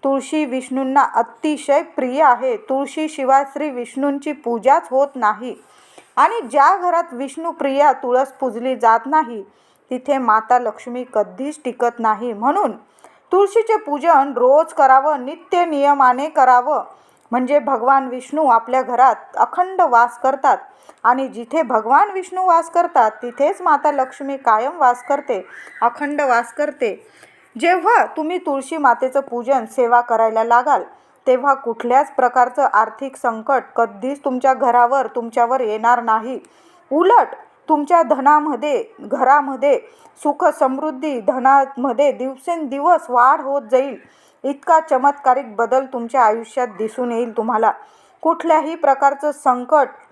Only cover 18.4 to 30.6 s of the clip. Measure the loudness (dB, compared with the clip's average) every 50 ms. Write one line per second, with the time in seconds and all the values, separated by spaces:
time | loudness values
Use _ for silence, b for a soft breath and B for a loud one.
18.4 | 2 4 2 2 2 0 -2 -2 -2 -2 2 4 4 4 4 0 -6 -12 -2 -2
19.4 | -2 -2 0 -4 -4 -4 0 0 0 4 4 4 4 2 -2 -4 -2 -2 -2 0
20.4 | 0 0 0 0 -2 -16 b b b b b b b 0 0 0 -2 -8 -8 -12
21.4 | -12 -6 -4 -4 -2 0 -2 -2 0 2 2 2 2 2 -2 -8 -10 -8 -6 -4
22.4 | 0 2 2 2 0 0 -2 -2 -2 0 2 2 2 2 0 -6 -12 -12 -4 0
23.4 | 0 0 0 -2 0 0 0 2 0 -2 -2 -2 -4 -4 -6 -12 -10 -10 -10 -4
24.4 | 0 2 2 2 0 -4 -2 2 2 2 2 0 -2 -4 -4 -4 -2 -4 -6 -6
25.4 | -6 B B B B B B B -2 -2 -2 -2 -8 -6 -4 -2 0 0 0 0
26.4 | 0 -4 -6 -6 -6 -6 -4 -4 -4 -4 -4 -6 b b b b b b b b
27.4 | b b b -2 0 2 2 2 2 2 4 4 2 0 -2 -6 -6 -6 -6 -6
28.4 | -4 -4 -6 -6 -6 -6 -8 0 2 2 2 2 -2 -2 -2 -2 -4 -4 -8 -8
29.4 | -2 -2 -2 -2 -2 -6 -2 -2 0 2 4 2 2 2 0 0 0 0 0 -2
30.4 | 0 2 2 2